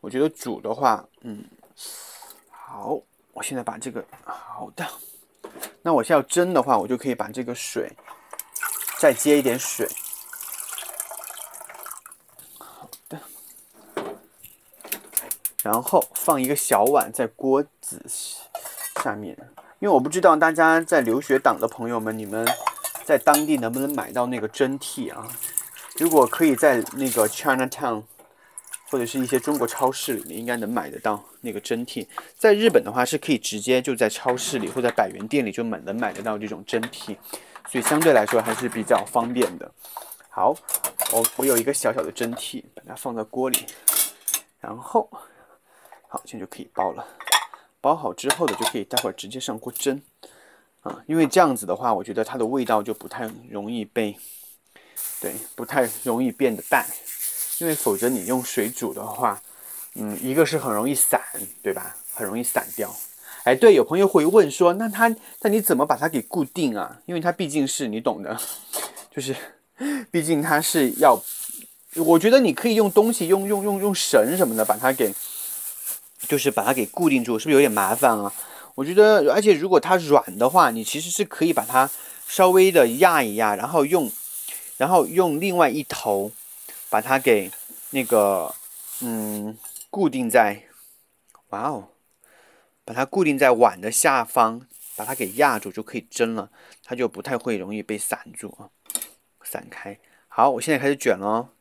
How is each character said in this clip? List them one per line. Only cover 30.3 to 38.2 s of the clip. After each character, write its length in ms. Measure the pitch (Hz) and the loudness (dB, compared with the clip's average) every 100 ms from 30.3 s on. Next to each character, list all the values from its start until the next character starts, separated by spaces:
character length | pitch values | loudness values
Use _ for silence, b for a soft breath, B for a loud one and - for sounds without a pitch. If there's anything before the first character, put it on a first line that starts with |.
| 82 | -10
应 80 | 117 | -6
该 100 | 120 | -4
能 120 | 107 | -2
买 200 | 117 76 | -4 -6
得 120 | 69 | -4
到 240 | 113 104 - - | -2 -4 -6 -14
那 120 | 120 | -10
个 60 | 101 | -10
蒸 260 | - 117 | -6 -6
屉。 220 | 240 - - B B _ | -4 -10 -10 B B _
在 160 | 220 | 4
日 160 | 208 226 | 4 6
本 140 | 139 | 4
的 80 | 101 | 2
话， 120 | 123 | -2
是 140 | 123 151 | 0 0
可 140 | - | 0
以 60 | 131 | -2
直 220 | - 107 | -2 -6
接 220 | 101 127 | 0 0
就 140 | 127 120 | 0 0
在 120 | 113 | 0
超 280 | - 127 127 | 0 -4 -2
市 240 | - 135 | -4 -6
里 80 | 104 | -4
或 120 | 127 | -2
者 80 | 120 | -2
百 180 | - 98 | 0 -2
元 180 | 92 107 | -4 -4
店 180 | 143 | -2
里 60 | 117 | -2
就 140 | 95 | -4
买， 140 | 117 95 | -6 -6
能 180 | 76 110 | -6 -6
买 140 | 110 | -6
得 100 | 95 | -6
到 160 | 110 107 | -6 -6
这 80 | 107 | -8
种 180 | 107 | -10
蒸 160 | 101 117 | -6 -4
屉， 340 | 120 - - 98 B B B B - | -4 -12 -14 -14 B B B B -8
所 120 | 131 | -4
以 20 | |
相 160 | 110 151 | 0 2
对 140 | 160 | 6
来 120 | 127 | 4